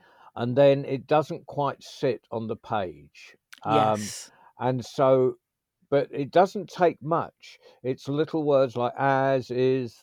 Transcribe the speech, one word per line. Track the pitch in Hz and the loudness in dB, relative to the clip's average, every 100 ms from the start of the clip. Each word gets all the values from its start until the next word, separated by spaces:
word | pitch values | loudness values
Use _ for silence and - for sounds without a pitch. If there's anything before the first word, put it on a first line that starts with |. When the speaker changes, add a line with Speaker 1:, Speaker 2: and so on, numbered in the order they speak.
| _ _ - - | _ _ -18 -8
Speaker 1:
And | 120 123 | -2 4
then | 143 139 135 | 4 4 0
it | 135 - | -6 0
doesn't | 151 151 165 - | 0 0 -6 -10
quite | 131 139 - | -6 -6 -6
sit | - - 139 110 _ | -12 -4 -2 -2 _
on | 113 113 | -8 -6
the | 110 | -8
page. | - 110 92 73 73 - - - _ - | -6 -6 -4 -10 -20 -20 -20 -20 _ -12
Um, | - 110 110 107 | -2 2 2 0
Speaker 2:
Yes. | 104 - - _ _ - | -4 -12 -18 _ _ -8
Speaker 1:
and | 120 127 | -4 -4
so, | 113 - 131 131 127 - _ _ _ _ _ | -4 0 4 4 4 -2 _ _ _ _ _
but | 139 - | -2 -2
it | 127 139 | -6 0
doesn't | 165 190 214 165 | 2 2 0 -10
take | - 175 - | 0 0 0
much. | 139 165 104 - - - _ _ | -2 -4 -4 -10 -20 -20 _ _
It's | 123 131 - | -8 -8 -6
little | 143 156 165 | -4 -2 -2
words | 147 139 135 120 | 2 2 2 0
like | 120 - | -4 -2
"as, | 135 135 135 135 120 | 0 2 2 0 -2
is, | 123 127 131 120 - | 0 0 0 -4 -6